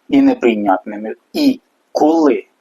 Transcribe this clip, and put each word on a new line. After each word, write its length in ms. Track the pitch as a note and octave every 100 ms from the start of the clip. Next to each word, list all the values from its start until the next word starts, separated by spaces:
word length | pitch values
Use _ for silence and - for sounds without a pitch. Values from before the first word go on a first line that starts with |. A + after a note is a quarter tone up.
| _
і 140 | C#3
неприйнятними. 920 | C#3 A#2+ B2 A2 G2+ F#2 - G#2 A2 - _
І 280 | - C#3+ B2 _ _ _
коли 520 | - D3+ E3 D3+ G#2+ - _